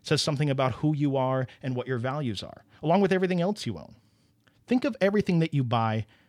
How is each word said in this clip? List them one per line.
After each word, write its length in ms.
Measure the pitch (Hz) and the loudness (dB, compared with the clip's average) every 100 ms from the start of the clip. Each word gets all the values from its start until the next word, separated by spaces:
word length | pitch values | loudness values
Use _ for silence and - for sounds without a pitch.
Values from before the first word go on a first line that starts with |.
says 200 | - 151 | -2 0
something 260 | - 139 151 | 0 0 0
about 240 | 135 131 113 | 0 0 0
who 200 | 151 147 | -2 0
you 220 | 143 135 | 0 0
are 280 | 127 131 123 - | 0 -2 -4 -6
and 140 | 135 123 | -6 -4
what 100 | 127 | -4
your 120 | 123 | -4
values 440 | 127 147 127 95 | -4 -4 -4 -6
are, 220 | - - _ - | -10 -16 _ -6
along 200 | 151 185 | 2 4
with 100 | 190 | 4
everything 300 | 185 185 180 | 2 0 0
else 240 | 175 214 - | -2 -2 -6
you 100 | 92 | -8
own. 200 | - - _ _ _ _ _ _ - | -12 -20 _ _ _ _ _ _ -2
Think 200 | 247 285 | 0 0
of 100 | - | 0
everything 420 | 196 208 196 170 | 2 2 2 2
that 120 | 160 | 2
you 100 | 143 | 0
buy 440 | 120 120 113 110 107 _ | 0 0 0 0 -4 _